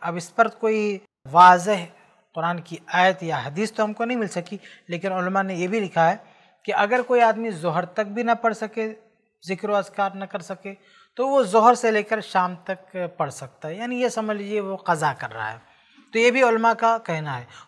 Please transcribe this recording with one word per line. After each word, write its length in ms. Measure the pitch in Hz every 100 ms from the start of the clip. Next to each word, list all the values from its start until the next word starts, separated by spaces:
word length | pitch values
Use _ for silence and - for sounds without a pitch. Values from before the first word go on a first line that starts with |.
अब 160 | 175 170
इस 140 | 165
पर 180 | - 220
कोई 500 | - 220 214 208 196 - _ 131
वाज़ेह 600 | 165 180 180 185 190 170 - _ _ _ 165
कुरान 220 | 165 175
की 200 | - 165 -
आयत 320 | 180 185 185
या 160 | 165 139
हदीस 380 | 131 156 214 -
तो 60 |
हमको 220 | 214 214
नहीं 140 | 233 247
मिल 100 | 202
सकी, 300 | 180 170 202 - - -
लेकिन 220 | 175 196
उलमा 300 | 185 180 190
ने 140 | 190 175
ये 120 | 180
भी 120 | 220
लिखा 280 | 185 165 165
है 140 | 214 - _ _ _
कि 80 | -
अगर 280 | 196 208 254
कोई 160 | 247 240
आदमी 280 | 226 220 226
ज़ोहर 320 | 170 170 165 170 -
तक 100 | 202
भी 160 | 214
ना 120 | 233 226
पढ़ 160 | 226
सके, 380 | 214 214 226 220 214 _ _ _ _
जिक्र 280 | 170 185 208
अज़कार 420 | 208 196 - 196
ना 120 | 190 196
कर 140 | 196
सके, 300 | 170 185 196 196 _ _ _ -
तो 100 | 269
वो 160 | 277
ज़ोहर 300 | 202 214 233
से 160 | 240 226
लेकर 300 | 214 208 214
शाम 320 | - 190 180 175 -
तक 480 | 185 - 185 175 175
पढ़ 120 | 143
सकता 380 | - 131 _ 156
है, 100 | 185
यानी 180 | 240 247
ये 140 | 247
समझ 260 | 226 214 208
लीजिए 240 | 202 208
वो 160 | 196 190
क़ज़ा 340 | - 160 151
कर 160 | - 123
रहा 180 | 110 107
है। 120 | 117 _ _ _ _ _
तो 40 | 226
ये 120 | 240
भी 120 | 254
उलमा 300 | 247 226 226
का 220 | 226 226 226
कहना 340 | 226 160 151
है। 140 | 127 - -